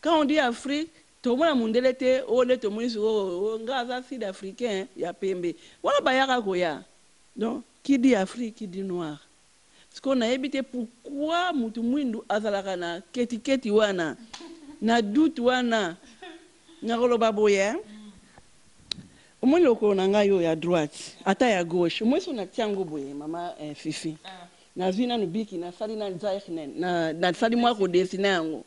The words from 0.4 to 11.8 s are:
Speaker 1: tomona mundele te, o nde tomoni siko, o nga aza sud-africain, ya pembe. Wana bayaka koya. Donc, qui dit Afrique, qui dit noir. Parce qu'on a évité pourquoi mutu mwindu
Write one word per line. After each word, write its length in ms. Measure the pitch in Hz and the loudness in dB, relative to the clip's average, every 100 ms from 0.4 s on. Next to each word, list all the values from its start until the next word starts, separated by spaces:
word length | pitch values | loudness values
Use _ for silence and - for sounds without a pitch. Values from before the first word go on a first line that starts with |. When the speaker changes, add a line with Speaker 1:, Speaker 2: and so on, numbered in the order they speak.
| 262 240 269 285 320 _ _ _ | 2 -2 -4 -4 -4 _ _ _
Speaker 1:
tomona 320 | 254 247 330 | -2 2 2
mundele 400 | 277 226 233 254 | 2 2 2 2
te, 300 | 254 254 254 - | 2 2 2 2
o 160 | 240 | 2
nde 140 | 247 254 | 4 2
tomoni 320 | 214 208 240 | 0 -2 -4
siko, 160 | 220 214 | 0 0
o 540 | 214 190 175 208 220 | 0 0 -2 -4 -4
nga 180 | 226 262 | -4 -4
aza 240 | 240 254 | -4 -6
sud-africain, 880 | 254 254 214 190 190 208 240 196 190 - | -8 -8 -8 -8 -12 -8 -4 -4 -6 -8
ya 160 | 175 | -8
pembe. 400 | 175 190 185 175 - - - | -4 -4 -2 -4 -6 -14 -4
Wana 180 | - 571 | 0 2
bayaka 400 | 330 262 269 247 | 4 2 2 2
koya. 400 | 202 180 175 156 190 _ _ _ _ - | 0 0 0 -2 -10 _ _ _ _ -6
Donc, 260 | 226 254 - _ | -4 -4 -10 _
qui 160 | - 277 | 0 4
dit 160 | 254 226 | 6 4
Afrique, 400 | 190 - 240 208 | 2 -4 -8 -8
qui 120 | 214 | -12
dit 140 | 180 | -8
noir. 360 | 196 180 160 147 _ _ _ _ _ _ _ | -6 -4 -6 -10 _ _ _ _ _ _ _
Parce 100 | - | -8
qu'on 180 | 269 262 | 0 2
a 60 | 226 | 2
évité 360 | 262 269 269 | 0 -2 -4
pourquoi 920 | 262 247 220 _ - 277 302 339 359 | -4 -6 -8 _ -12 -6 -2 0 0
mutu 260 | 320 226 | -2 -2
mwindu 380 | 226 | -2